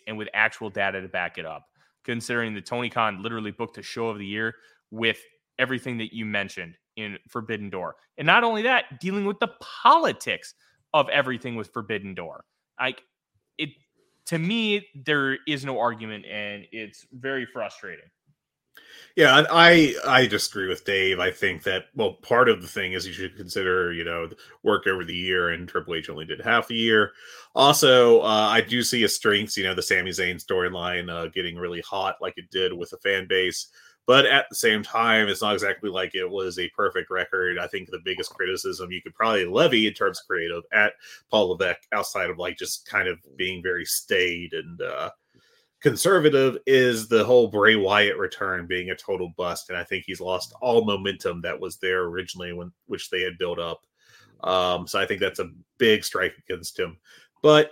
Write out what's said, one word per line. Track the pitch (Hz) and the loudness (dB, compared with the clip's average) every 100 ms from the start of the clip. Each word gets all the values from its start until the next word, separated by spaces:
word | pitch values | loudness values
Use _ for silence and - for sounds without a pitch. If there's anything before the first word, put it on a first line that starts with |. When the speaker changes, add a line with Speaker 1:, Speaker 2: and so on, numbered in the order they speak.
| - | -12
Speaker 1:
and | 107 | -10
with | 107 | -6
actual | 104 110 - 110 | 0 0 0 -10
data | 101 98 98 | -4 -2 -4
to | 92 | -6
back | 90 87 - | -6 -6 -8
it | 80 | -12
up, | 76 _ _ _ _ | -12 _ _ _ _
considering | - 117 - 120 113 | -8 -6 -4 -4 -4
that | 104 92 | -6 -8
Tony | 120 120 | -6 -4
Khan | 123 110 95 | 0 -2 -2
literally | 107 113 104 | -8 -8 -8
booked | 101 113 - | -8 -10 -10
a | |
show | 101 - 117 | -14 -6 -6
of | 104 | -6
the | 98 | -8
year | 104 113 113 _ _ _ | -4 -6 -6 _ _ _
with | 110 113 104 - _ _ - | -2 -2 -2 -6 _ _ -4
everything | 127 127 131 117 | -2 -2 -6 -8
that | 110 | -8
you | 113 110 | -8 -4
mentioned | 104 98 - 85 85 _ - | -4 -4 -10 -16 -16 _ -14
in | 107 98 _ | -12 -12 _
Forbidden | 123 110 110 101 | -12 -8 -8 -8
Door. | 95 85 - _ - | -8 -10 -12 _ -8
And | 147 | 2
not | 202 | 4
only | 233 220 | 2 0
that, | 233 247 - 127 | 0 -2 -2 -8
dealing | 180 202 196 | -6 -4 -4
with | 208 | -2
the | 233 - | -6 -6
politics | - - 233 330 294 - - 90 - - _ _ _ | -18 0 6 6 4 -4 -6 -6 -8 -20 _ _ _
of | 156 139 | 0 2
everything | 143 131 120 127 117 | 2 0 -2 -6 -10
with | 104 | -8
Forbidden | 123 104 107 98 | -10 -6 -6 -6
Door. | 90 85 - - _ _ - | -12 -12 -14 -20 _ _ -6
Like, | 127 127 _ _ _ _ _ - | -6 -6 _ _ _ _ _ -10
it, | 151 - _ _ _ _ - | -10 -10 _ _ _ _ -6
to | 165 | -4
me, | 165 233 220 208 208 143 131 | -2 -2 0 -2 -4 -12 -2
there | 147 135 135 - | 0 0 -2 -4
is | 147 135 | -6 -4
no | 127 | -2
argument, | 120 110 110 107 - | -2 -2 -10 -12 -12
and | 104 104 104 95 | -10 -8 -10 -14
it's | 110 107 - _ | -14 -14 -16 _
very | 127 131 135 120 | -12 -6 -6 -6
frustrating. | 127 101 - 98 80 - _ _ _ _ _ _ _ - - - - | -8 -10 -10 -16 -16 -20 _ _ _ _ _ _ _ -20 -20 -8 4
Speaker 2:
Yeah, | 147 135 156 | 6 6 4
I, | 170 170 170 147 73 - | 8 8 10 6 2 2
I, | 131 | 4
I | 123 | 4
disagree | 101 - 104 92 | 0 -2 -4 -4
with | 90 - | -4 -2
Dave. | 98 95 92 | 0 0 0
I | 92 | -2
think | - 98 82 | 0 -4 -2
that, | - 92 - 135 | -4 -4 -6 -4
well, | 104 | -4
part | - - 127 123 | -4 0 4 4
of | 101 | 4
the | 90 | -2
thing | - 92 | -6 -6
is | 92 92 | -6 -8
you | |
should | 90 92 - | -10 -12 -12
consider, | 90 101 92 92 87 | -10 -4 0 0 -2
you | 85 85 | -4 -6
know, | 85 82 - - - | -6 -8 -12 -20 -6
work | 110 101 98 | 0 0 2
over | 92 | -2
the | 87 90 | -4 -6
year, | 92 92 87 | -2 0 0
and | 85 87 | -2 -6
Triple | 92 85 80 | -8 -6 -8
H | - | -8
only | 80 80 | -12 -10
did | 78 | -8
half | 117 117 107 | 0 0 0
a | 117 | -2
year. | 113 110 104 - - - - | 2 4 2 -4 -20 -20 -6
Also, | - 139 147 139 127 120 113 | 4 6 6 8 8 10 8
uh, | 110 107 107 | 8 2 4
I | 113 | 2
do | 110 123 | 2 0
see | 113 123 | 0 0
his | 104 - | 0 2
strengths, | 110 101 107 - | 2 0 0 -4
you | |
know, | 95 92 | -4 -2
the | |
Sami | 90 95 90 | 0 0 0
Zayn | 87 90 87 | -4 -4 -4
storyline, | - 95 90 90 87 90 87 | -4 -2 -2 -4 -6 -6 -6
uh, | 85 82 | -8 -8
getting | - 87 85 | -6 -6 -6
really | 87 87 | -8 -8
hot | - 98 95 - | -8 -4 -4 -4
like | 92 90 | -8 -10
it | 90 | -8
did | 98 92 | -2 -2
with | 90 87 | -2 -10
the | 95 | -6
fan | 98 98 92 | -2 -2 0
base. | 95 92 - - _ - _ - | 0 0 -2 -10 _ -20 _ 4
But | 131 131 | 6 8
at | 139 - | 4 2
the | - | 0
same | 117 107 | 2 2
time, | 101 113 113 110 104 | 0 0 2 4 2
it's | 98 | 0
not | 107 | 0
exactly | 101 98 95 104 | 0 -2 -4 -6
like | 92 92 92 | -4 -4 -4
it | 92 | -6
was | 98 92 87 | -4 -6 -4
a | 87 | -6
perfect | - 101 92 85 | -2 -2 -2 -4
record. | 92 90 95 90 87 | -4 -2 -2 -2 -2
I | 87 | -4
think | 98 92 | -8 -10
the | 90 | -10
biggest | 90 92 90 | -6 -6 -6
criticism | - 92 92 95 90 90 | -4 -4 -4 -6 -8 -10
you | 90 | -10
could | - | -12
probably | - 113 107 87 | -2 0 2 0
levy | 104 165 120 107 | 4 4 4 2
in | |
terms | 101 98 90 | 0 -2 -4
of | - | -6
creative | 92 85 85 - | -4 -4 -8 -4
at | 107 104 - - - - | 0 0 0 -20 -20 -2
Paul | 110 92 | 2 2
Levesque, | 85 92 87 - | 0 -2 -4 -4
outside | 107 95 101 87 | -4 -4 -4 -4
of, | 85 | -4
like, | 90 87 | -6 -8
just | 87 - - | -10 -10 -4
kind | 104 92 | -2 -2
of | 82 73 67 | -6 _ -8
being | 92 90 | -6 -4
very | 90 90 80 | -4 -6 -4
staid | - - 98 90 85 85 | -6 -2 0 0 -2 -8
and, | 82 80 85 | -10 -10 -10
uh, | 87 67 78 - _ _ _ _ _ _ | -8 -8 -10 -12 _ _ _ _ _ _
conservative, | 143 113 170 190 151 139 135 120 - | -2 0 2 4 6 4 2 0 4
is | 135 127 117 110 | 6 6 2 2
the | 117 | 2
whole | 107 123 113 | 6 6 6
Bray | 104 104 110 | 4 6 6
Wyatt | 95 104 104 95 | 4 4 4 2
return | 92 - 98 92 87 | -6 -6 -6 -6 -4
being | 90 90 | -6 -4
a | 90 | -8
total | - 95 87 - | -6 -6 -6 -6
bust. | 87 82 - | -6 -6 -8
And | 90 | -10
I | |
think | 87 95 92 | -6 -8 -8
he's | 90 | -10
lost | 90 92 - - | -4 -4 -6 -6
all | 123 117 | 2 4
momentum | 107 98 98 90 98 87 | 4 0 -2 -4 -4 -6
that | 85 - | -8 -8
was | 90 - | -8 -6
there | 92 92 | -2 0
originally, | 87 87 90 90 90 | -2 -6 -10 -10 -10
when, | 87 87 - - | -10 -12 -16 -10
which | 98 - | -10 -6
they | 92 | -4
had | 90 85 | -4 -4
built | 87 87 | -6 -4
up. | 85 82 _ _ _ _ _ _ | -6 -8 _ _ _ _ _ _
Um, | - 92 90 90 87 | -2 0 0 -2 -2
so | 98 | -4
I | 98 | -2
think | 98 | -2
that's | 95 - | -4 -4
a | 90 - _ - | -10 -10 _ 0
big | 117 107 | 4 4
strike | - 98 92 - - | 2 -2 -4 -4 -10
against | 90 85 - | -10 -8 -6
him. | 87 85 _ - _ _ | -8 -8 _ -20 _ _
But, | 151 151 151 | 6 8 6